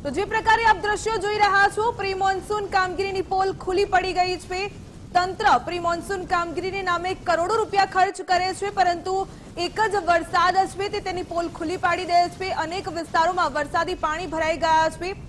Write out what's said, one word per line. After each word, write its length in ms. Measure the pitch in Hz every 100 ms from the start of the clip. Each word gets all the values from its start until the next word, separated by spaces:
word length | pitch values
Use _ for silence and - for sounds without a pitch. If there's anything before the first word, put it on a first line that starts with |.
તો 60 | 294
જે 160 | 269 403
પ્રકારે 400 | 440 440 453 453
આપ 160 | 403
દ્રશ્યો 360 | 415 415 427 453
જોઈ 200 | 392 415
રહ્યા 320 | 403 392 403
છો, 220 | - 440
પ્રી 220 | - 392
મોન્સૂન 520 | 381 381 381 - 415 403
કામગીરીની 540 | 392 370 359 392 381
પોલ 320 | 370 381 381
ખુલ્લી 320 | 359 - 370 403
પડી 280 | 370 370
ગઈ 240 | 359 359 359
છે. 220 | - 370 392 - - - -
તંત્ર 340 | 359 370 349 415 370 -
પ્રી 140 | 349
મોન્સૂન 460 | 339 339 - 381 339
કામગીરીને 560 | 359 339 320 359 381
નામે 320 | 370 349 359
કરોડો 420 | 381 - 330 359 453
રૂપિયા 300 | 427 392 381
ખર્ચ 360 | 381 381 381
કરે 320 | 359 359 370
છે, 160 | 370 403
પરંતુ 580 | 403 359 349 359 381 381 - - -
એક 220 | 349 370 440
જ 60 | 392 330
વરસાદ 500 | 339 330 359 349 370 381
છે 220 | 349 403
તે 100 | 403
તેની 240 | 381 359
પોલ 260 | 339 339 339
ખુલ્લી 280 | - 330 359
પાડી 280 | 359 339 359
દે 140 | 349 349
છે. 220 | - 370
અનેક 380 | - 311 359 381
વિસ્તારોમાં 640 | 330 330 349 330 359 330
વરસાદી 420 | 285 294 349 339 370
પાણી 320 | 320 311 359
ભરાઈ 300 | 320 320 330
ગયા 320 | 320 320 320
છે. 260 | 320 349 392